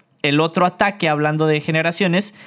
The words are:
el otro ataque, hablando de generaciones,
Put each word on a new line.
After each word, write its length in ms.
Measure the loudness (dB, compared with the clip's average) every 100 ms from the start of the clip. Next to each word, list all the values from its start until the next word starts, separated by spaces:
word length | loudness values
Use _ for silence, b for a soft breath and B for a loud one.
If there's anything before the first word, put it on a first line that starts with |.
| _ _
el 180 | 0 2
otro 260 | 0 0 0
ataque, 420 | 0 -2 0 -2
hablando 380 | 0 0 0 0
de 140 | 0
generaciones, 760 | 0 -2 0 0 0 0 -2 B